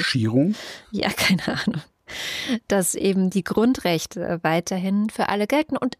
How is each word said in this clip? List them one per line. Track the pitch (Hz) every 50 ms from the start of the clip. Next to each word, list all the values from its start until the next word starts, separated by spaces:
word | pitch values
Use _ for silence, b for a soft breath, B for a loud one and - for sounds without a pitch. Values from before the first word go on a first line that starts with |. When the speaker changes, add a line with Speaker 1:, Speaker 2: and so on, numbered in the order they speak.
| 165
Speaker 1:
Faschierung? | - - 123 110 110 113 131 151 190 214 B B B B B B B -
Speaker 2:
Ja, | 202 - 196
<laughs> | -
keine | - - - 190 165 -
Ahnung. | - 185 143 - - - 147 - - _ _ _ B B B B B B B B B 247 220 -
Dass | - - 196 175 - -
eben | - - 196 190 190 185 185
die | - 196 170
Grundrechte | - - 214 220 247 262 - - 180 170 156 - - - 180 170 - 170 170 -
weiterhin | 156 160 175 175 - 190 185 180 190 196 208 214 220
für | - - 214 -
alle | 196 208 208
gelten | 208 269 302 302 - 277
und | - 247 254 - -